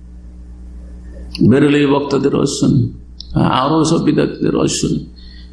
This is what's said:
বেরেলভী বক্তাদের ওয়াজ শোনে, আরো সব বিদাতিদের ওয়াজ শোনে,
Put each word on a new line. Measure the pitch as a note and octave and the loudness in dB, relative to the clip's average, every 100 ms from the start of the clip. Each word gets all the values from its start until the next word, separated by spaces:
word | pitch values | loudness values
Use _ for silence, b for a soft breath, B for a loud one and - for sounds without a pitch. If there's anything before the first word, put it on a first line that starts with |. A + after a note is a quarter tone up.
| - - - - - - - - - - - - - - A2 | -18 -18 -18 -18 -18 -16 -16 -16 -16 -16 -14 -14 -8 2 4
বেরেলভী | C3+ D3 D3 C#3 | 6 6 4 4
বক্তাদের | C#3 - C#3 - | 2 0 0 2
ওয়াজ | - - | 2 0
শোনে, | - - - A#2 - - - - - | 0 2 4 2 -4 -16 -16 -6 0
আরো | - B2+ C#3 D#3+ | 2 2 2 2
সব | D3+ E3 | 2 2
বিদাতিদের | D3+ D3 C#3+ - - - | 2 2 0 0 0 2
ওয়াজ | - | 0
শোনে, | - - - - B B B B | 0 -2 -2 -6 B B B B